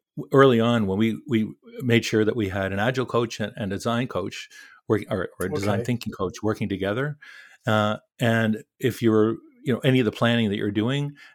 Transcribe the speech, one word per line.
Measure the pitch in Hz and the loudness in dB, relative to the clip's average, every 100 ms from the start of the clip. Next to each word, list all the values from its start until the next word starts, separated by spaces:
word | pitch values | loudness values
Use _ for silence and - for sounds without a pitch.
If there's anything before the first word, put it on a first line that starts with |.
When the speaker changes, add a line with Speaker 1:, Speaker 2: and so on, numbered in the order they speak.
| _ - | _ -14
Speaker 1:
w-, | - | 0
early | 135 135 113 | 6 6 6
on | 113 117 98 | 4 2 0
when | 98 | 0
we, | 113 110 - | 0 -2 -2
we | 113 104 - - - | 0 0 -6 -18 -6
made | 127 113 | 2 2
sure | - 110 107 | 4 2 2
that | 120 | 0
we | 98 | -2
had | 98 95 | -2 -4
an | 98 | -2
Agile | 117 131 117 | -2 -2 -2
coach | 120 113 - | -2 -2 -4
and, | 104 - | -10 -6
and | 101 | -6
a | 98 | -4
design | 117 117 131 | -4 -4 -4
coach | 90 95 - - - - - - | -6 -8 -10 -16 -20 -20 -14 -2
work-, | 107 - | -2 -2
or, | 101 87 - | -4 -6 -6
or | 92 | -6
a | |
design | 98 101 101 | -2 -2 -2
Speaker 2:
Okay. | 123 | -2
Speaker 1:
thinking | 120 - | -4 -6
coach | - 92 - | -6 -6 -4
working | 107 104 101 | -4 -2 -4
together. | 95 95 107 147 147 - - - _ - | -2 -2 -2 -4 -8 -16 -20 -20 _ 0
Uh, | 107 107 107 - - | 2 2 -2 -10 -2
and | 117 113 110 107 - _ | 0 2 0 -2 -8 _
if | 127 - | -4 0
you're, | 117 107 110 113 - _ | 4 4 4 0 -10 _
you | - | -4
know, | 117 | 0
any | 139 127 | 2 2
of | 110 | 2
the | |
planning | - 117 117 110 | 0 0 2 0
that | 104 | -2
you're | 107 | -2
doing, | 104 113 143 143 143 - | -2 -2 -2 -4 -8 -20